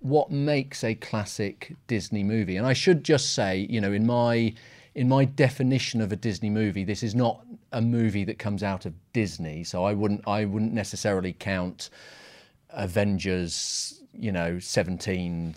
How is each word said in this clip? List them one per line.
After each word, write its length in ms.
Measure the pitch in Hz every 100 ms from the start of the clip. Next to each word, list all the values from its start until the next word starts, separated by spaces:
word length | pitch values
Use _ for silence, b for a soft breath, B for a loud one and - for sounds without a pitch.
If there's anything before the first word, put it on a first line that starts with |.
what 280 | 131 147 -
makes 540 | 143 143 147 135 -
a 100 | 117
classic 840 | 110 - 110 101 - 101 - - - -
Disney 360 | 113 - 107
movie?" 320 | 101 110 95 92
And 120 | 123
I 60 |
should 300 | 131 190 170
just 300 | - 147 -
say, 320 | - 101 95 101
you 140 | 117
know, 120 | 101
in 120 | 101 113
my, 480 | 120 120 117 113 113 B B B
in 160 | - 127
my 160 | 135 135
definition 760 | 139 147 - 127 131 - 117
of 100 | 104
a 40 | 104
Disney 360 | 117 92 107
movie, 320 | 107 107 98
this 180 | 95 101
is 140 | 117 120
not 280 | 120 - - - _
a 100 | 127
movie 440 | 117 120 113 101 98
that 120 | -
comes 240 | 107 101
out 240 | 101 95 90
of 80 | 82 _
Disney. 520 | 120 101 80 80 78
So 220 | 85 90 98
I 100 | 104
wouldn't, 260 | 104 104 -
I 180 | 104 104
wouldn't 280 | 104 110
necessarily 600 | 113 98 - 107 95 92
count 560 | 82 - 95 90 - - B B B B B B B _
Avengers, 1300 | - 98 95 104 95 95 92 87 - - - - - - -
you 160 | 113
know, 280 | 90 85 87
seventeen, 960 | - - 92 90 - 92 87 85 82